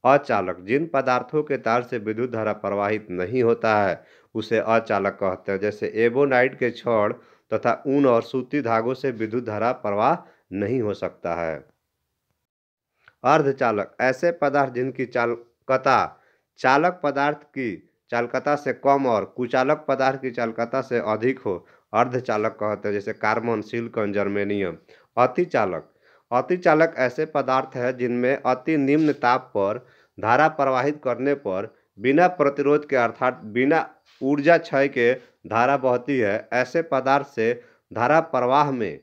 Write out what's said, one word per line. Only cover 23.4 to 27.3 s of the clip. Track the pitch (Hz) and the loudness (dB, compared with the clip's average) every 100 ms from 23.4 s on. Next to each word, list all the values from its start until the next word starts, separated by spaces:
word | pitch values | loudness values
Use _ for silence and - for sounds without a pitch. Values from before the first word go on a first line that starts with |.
| 117 110 | -2 -4
सिलिकॉन, | 104 117 117 113 104 | -4 -8 -6 -4 -2
जर्मेनियम। | 101 98 101 101 101 92 82 _ - _ - | -2 -2 -2 -2 -2 -4 -6 _ -20 _ 0
अतिचालक, | 127 - 175 131 101 82 - _ _ _ _ | 0 0 -2 -2 -2 -4 -10 _ _ _ _
अतिचालक | 120 131 180 180 156 165 143 | -4 -2 0 2 4 2 2
ऐसे | 123 127 | -2 -2
पदार्थ | 156 | -4